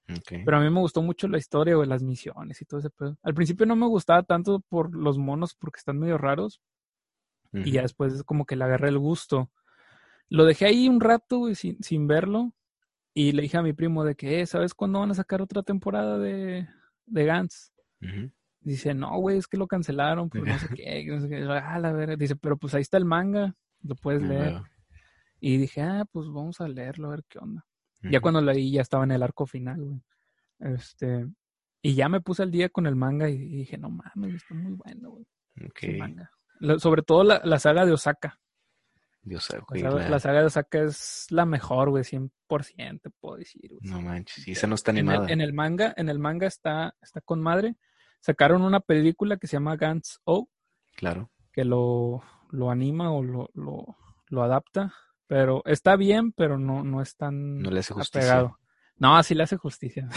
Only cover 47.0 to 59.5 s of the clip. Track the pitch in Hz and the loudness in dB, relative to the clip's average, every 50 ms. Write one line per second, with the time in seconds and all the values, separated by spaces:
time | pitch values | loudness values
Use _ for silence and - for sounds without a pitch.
47 | _ - - 160 - - 170 160 160 165 170 185 208 226 233 - _ _ _ _ | _ -18 -16 -14 -8 -4 -4 -2 0 0 2 2 0 -2 -4 -8 _ _ _ _
48 | _ _ _ _ - - 151 - 143 147 175 185 185 190 196 196 - - 165 156 | _ _ _ _ -2 -2 4 6 6 8 8 6 6 4 2 2 4 4 4 4
49 | 151 160 170 - 202 208 208 185 - 160 - 143 143 151 160 156 156 156 160 165 | 4 4 2 2 -2 -2 -2 -4 -4 -4 -4 -2 -2 -2 -2 -2 -2 -2 -2 -4
50 | - - - - _ - 165 202 254 - _ _ _ _ _ _ _ _ _ - | -6 -10 -16 -8 _ 0 0 0 0 -4 _ _ _ _ _ _ _ _ _ -8
51 | - 87 85 90 110 - _ _ _ _ _ 139 131 123 123 123 123 123 123 120 | -6 -4 -4 -6 -8 -12 _ _ _ _ _ -2 0 2 2 2 2 2 0 0
52 | 120 120 120 123 - - _ _ _ _ - 135 123 123 123 123 131 139 151 165 | -2 -2 -4 -6 -10 -16 _ _ _ _ -6 -4 -2 -2 0 0 -2 -2 -2 -2
53 | 175 170 156 143 131 127 123 123 - - _ - 143 143 147 - - 247 202 _ | -2 -2 -2 -2 -2 -4 -6 -8 -8 -10 _ -12 -10 -10 -10 -12 -14 -16 -20 _
54 | _ - _ _ _ _ - 127 120 120 127 139 - _ - 190 196 190 - - | _ -20 _ _ _ _ -2 0 2 2 2 0 0 _ -4 -4 -4 -4 -8 -14
55 | _ _ _ _ _ - - 135 131 131 131 135 - - 156 - - 185 196 196 | _ _ _ _ _ -2 2 2 4 4 2 0 0 0 0 4 6 6 6 6
56 | 196 196 208 220 226 233 - - 170 147 143 135 135 135 131 139 143 139 135 135 | 6 4 4 4 2 0 0 0 0 0 0 0 -2 -2 -2 -4 -4 -4 -4 -4
57 | 135 - - _ 147 143 143 143 143 143 143 139 98 95 92 92 92 - - - | -4 -6 -8 _ -6 -6 -6 -6 -6 -6 -6 -6 -4 -2 -2 -2 -2 -4 -6 -6
58 | - - - 143 131 127 127 127 127 127 - _ _ _ _ _ _ _ _ - | -6 -2 0 2 4 6 6 6 4 2 -2 _ _ _ _ _ _ _ _ 4
59 | 135 131 151 165 160 - 165 156 160 - | 6 8 8 8 8 6 2 0 2 0